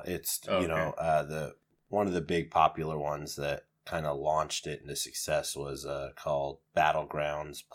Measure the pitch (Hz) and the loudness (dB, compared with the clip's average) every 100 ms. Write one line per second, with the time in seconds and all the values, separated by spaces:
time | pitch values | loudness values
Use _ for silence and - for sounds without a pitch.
0 | 87 87 - - - 95 87 80 78 - | -6 -4 -4 -6 0 2 2 2 0 0
1 | 80 76 73 78 67 - _ _ _ 101 | 2 2 2 -4 -6 -8 _ _ _ 2
2 | 101 87 76 85 80 85 78 82 78 78 | 2 2 2 0 2 4 4 4 -2 -2
3 | 73 73 73 - 71 69 - _ - 85 | -2 -2 -4 -4 -2 -2 -8 _ -6 -2
4 | 76 71 73 78 76 - 78 71 69 69 | -2 0 2 2 2 -2 -4 -6 -6 -6
5 | - - - 73 69 - 71 69 71 71 | -4 -6 0 0 0 -6 -6 -6 -6 -6
6 | 67 - - 71 69 - _ 85 78 78 | -6 -6 -2 0 0 -6 _ 2 4 4
7 | 73 76 76 76 76 71 - | 0 -2 -2 -2 -6 -10 -12